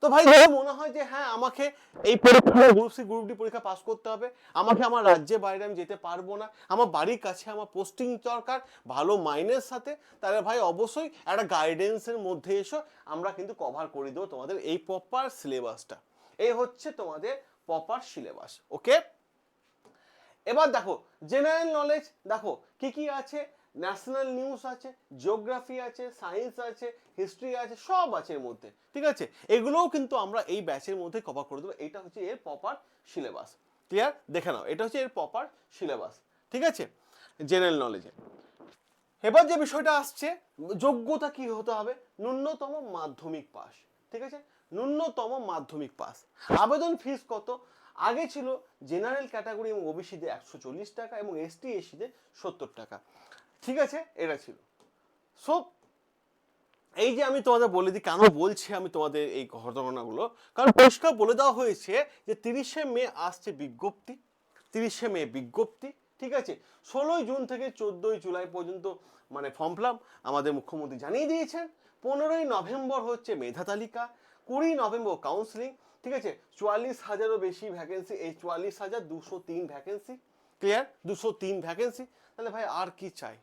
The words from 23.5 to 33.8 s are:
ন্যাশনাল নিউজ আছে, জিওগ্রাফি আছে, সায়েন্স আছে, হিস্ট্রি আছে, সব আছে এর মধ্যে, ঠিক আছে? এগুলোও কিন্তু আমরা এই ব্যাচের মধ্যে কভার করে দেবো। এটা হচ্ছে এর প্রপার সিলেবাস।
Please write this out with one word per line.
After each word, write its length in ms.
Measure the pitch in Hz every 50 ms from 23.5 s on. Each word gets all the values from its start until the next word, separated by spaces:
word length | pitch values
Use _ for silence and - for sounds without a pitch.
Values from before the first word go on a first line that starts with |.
| _ _ _ _ _ -
ন্যাশনাল 500 | 170 190 196 190 - 247 262 269 269 262
নিউজ 380 | 254 254 262 269 277 240 -
আছে, 280 | 269 254 247 - 262 254 _ _ _ 143 131
জিওগ্রাফি 640 | 123 320 214 226 208 220 254 254 254 - 254 254
আছে, 300 | 247 240 233 - 247 247 240 -
সায়েন্স 400 | - 180 170 202 240 254 240 -
আছে, 320 | 247 233 226 226 247 240 233 - _ _ _ -
হিস্ট্রি 380 | 190 190 196 _ 240 262 247
আছে, 200 | 247 240 208 233
সব 380 | 220 - - 381 370 349 302 220
আছে 200 | 170 151 - 165
এর 60 | 143
মধ্যে, 320 | 131 123 117 110 - 110 - _ _ _ _
ঠিক 100 | 285 285
আছে? 240 | 302 - - 165 117 _ - - -
এগুলোও 420 | 208 240 220 254 285 330 349 320
কিন্তু 260 | - 311 277 240 269
আমরা 260 | 247 202 190 208 233
এই 200 | 240 - 180 208
ব্যাচের 340 | 196 165 147 135 - - 196
মধ্যে 260 | 190 175 170 160 220 220
কভার 180 | - 135 135 139
করে 180 | - 143 139
দেবো। 120 | 147 196 185 -
এটা 220 | - 151 151 208
হচ্ছে 200 | 185 180 175 220
এর 160 | 190 180 233
প্রপার 400 | 247 _ - 147 143 - 202 285 285 _ _ _ _ _ - -
সিলেবাস। 360 | - 143 120 95 - 58 - - _ _ _ _ _